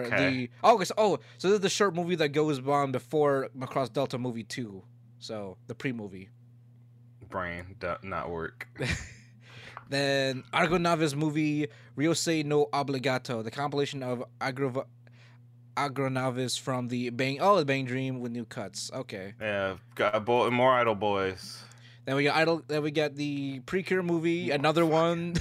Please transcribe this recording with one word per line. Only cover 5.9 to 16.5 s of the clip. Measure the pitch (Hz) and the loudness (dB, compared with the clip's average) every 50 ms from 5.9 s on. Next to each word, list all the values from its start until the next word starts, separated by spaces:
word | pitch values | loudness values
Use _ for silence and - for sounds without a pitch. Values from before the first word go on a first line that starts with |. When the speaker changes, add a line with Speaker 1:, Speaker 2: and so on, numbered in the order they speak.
| 123 117 104 101 95 92 95 101 - - - - - - - - - - - - - - - - - - 110 101 | -6 -6 -8 -10 -12 -14 -18 -18 -20 -20 -20 -20 -20 -20 -20 -20 -20 -20 -20 -20 -20 -20 -20 -20 -20 -20 -16 -8
Speaker 1:
Brain | - 98 90 87 85 87 87 90 95 - | -6 -4 -4 -4 -6 -8 -10 -12 -12 -8
do | - 87 85 - - | -6 -4 -4 -4 -6
not | 95 92 82 64 - | -6 -6 -4 -4 -4
work. | 85 82 80 - - - - - - | -4 -6 -6 -8 -8 -12 -16 -14 -8
Speaker 2:
<laughs> | - 135 - - - - - - - - - - - - - - - - - - - - - | -6 -4 -4 -4 -4 -6 -14 -18 -20 -20 -20 -20 -20 -20 -20 -20 -20 -20 -18 -18 -18 -12 -4
Then | 139 139 139 139 139 139 135 135 131 127 - - - | -2 -2 0 2 2 2 2 0 -2 -4 -6 -2 0
Argonavis | 139 175 180 170 185 175 170 170 156 160 156 135 | 2 2 4 2 2 2 2 2 2 2 0 0
movie | 143 156 156 147 156 156 151 151 147 151 139 - - - - - | 0 0 0 0 0 0 0 0 0 -2 -4 -6 -12 -20 -16 -6
Ryosei | - 143 160 170 - - 170 165 156 151 | -2 0 0 2 2 0 0 0 0 0
no | 143 147 147 147 143 - | 2 4 4 4 4 2
Obligato, | 139 143 131 139 131 120 135 127 127 127 - 127 113 110 | -2 0 0 -2 -2 0 0 0 -2 -2 -4 -6 -4 -4
the | 117 - | -6 -6
compilation | 139 143 143 143 143 143 135 143 139 127 | -4 -4 -2 -2 -2 -2 -2 -4 -6 -6
of | 123 127 120 127 - - - | -4 -4 -6 -6 -10 -10 -6
Agrava-, | 113 131 131 127 139 135 120 135 - - - - - - - - - - - - - - - - - - - | -6 -4 -4 -2 -2 -2 -2 -2 -6 -6 -10 -20 -20 -20 -20 -20 -20 -20 -20 -20 -20 -20 -20 -20 -18 -8 -4
Agronavis | 123 139 143 127 131 139 131 131 131 127 131 123 123 131 123 | -2 -2 -2 -2 -2 -2 0 0 0 -2 -2 -2 -2 -2 -2